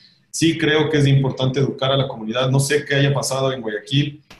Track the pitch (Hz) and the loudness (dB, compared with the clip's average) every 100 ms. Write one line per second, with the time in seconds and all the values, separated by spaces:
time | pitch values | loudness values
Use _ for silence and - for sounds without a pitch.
0 | _ _ _ - 165 - 147 156 147 147 | _ _ _ -2 0 2 0 2 2 2
1 | 139 135 131 - 131 143 123 - 139 135 | 4 4 2 -2 -2 0 -2 -2 0 0
2 | 127 113 110 120 131 135 139 147 - 139 | -2 -6 -6 -2 0 2 2 0 0 2
3 | 139 131 - 135 135 123 110 104 - 139 | 2 0 -2 -2 -2 -2 -6 -8 -2 0
4 | 143 - - | 0 -4 -20